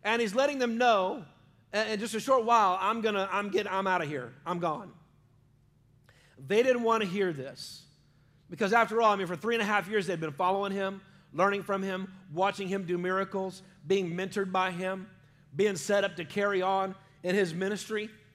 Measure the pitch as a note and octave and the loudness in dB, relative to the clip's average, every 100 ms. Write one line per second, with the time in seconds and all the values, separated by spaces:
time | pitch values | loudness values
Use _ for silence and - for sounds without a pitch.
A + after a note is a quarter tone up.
0 | G#3 A#3 A3+ G#3 C#4+ C#4 B3 A3+ B3 G#3+ | 0 0 2 2 2 2 -2 2 4 4
1 | F#3 C4+ D#3 _ _ _ _ G3+ G#3+ G#3+ | 2 -4 -10 _ _ _ _ -4 -2 -2
2 | A3+ A3 - C4 A3+ A#3 G3+ F3+ F#3+ A3+ | -4 -4 2 2 6 6 6 4 2 0
3 | A3 G3+ F#3+ F#3+ G3+ F#3+ G3+ F#3+ G3 F#3 | 0 0 0 -2 0 -2 -2 -2 0 0
4 | D3+ D3 A#2+ - - F3 E3+ D3+ F#3+ - | 0 -6 -8 -12 -6 -2 -2 -4 -10 -20
5 | _ _ _ _ _ _ _ _ _ _ | _ _ _ _ _ _ _ _ _ _
6 | _ _ _ - C3+ G#3 B3+ B3 A3+ A3+ | _ _ _ -20 0 2 4 2 4 2
7 | G3+ F#3+ F#3+ D3 C3 A2+ - - - _ | 2 0 -2 -2 -10 -12 -16 -18 -20 _
8 | _ _ _ _ _ F3 G3+ A3+ A3 A3 | _ _ _ _ _ -2 2 4 4 4
9 | A3 G3+ F#3 E3+ G#3+ A#3 G#3 G#3 F3+ G#3+ | 4 4 -2 -4 -2 -2 2 0 0 -2
10 | F3+ E3+ D#3+ C#3+ F3+ G3 G3+ G3 G3 G3 | -2 -4 -6 -2 0 0 -2 -2 -4 -6
11 | - - _ C#3 F#3+ G3+ G3 G3 G3 F#3 | -16 -20 _ 2 2 2 -2 -4 -2 -6
12 | F#3+ - - D3+ G3 G3 G3 G3 F3 F3+ | -8 -14 -12 -2 0 0 -4 -4 -2 -4
13 | F3+ F#3+ G3 G3 F#3+ F#3 - - C#3+ G3 | 0 -2 -2 -4 -6 -10 -20 -20 -2 0
14 | F3+ F3 F#3+ G#3 G3 F#3 F#3 F3 F#3 F#3+ | 0 -4 -6 -4 -2 0 0 -2 -6 -6
15 | F#3 - - _ _ C3+ G#3 F#3+ - G3+ | -10 -20 -20 _ _ 0 0 0 0 2
16 | F#3+ E3 E3 G#3 G3+ G3 F#3 G3 F#3+ F#3+ | 2 -4 -6 -2 0 0 0 0 -2 -6
17 | - _ F3+ G3 F#3 E3 F#3+ G3+ - G#3+ | -18 _ -2 2 2 0 -4 -4 -6 -6
18 | A3 - - | -8 -14 -20